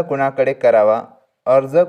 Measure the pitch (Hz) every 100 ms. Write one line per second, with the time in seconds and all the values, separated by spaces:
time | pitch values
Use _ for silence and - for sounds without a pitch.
0 | 165 139 135 131 131 135 120 113 107 113
1 | - - _ _ - 135 135 151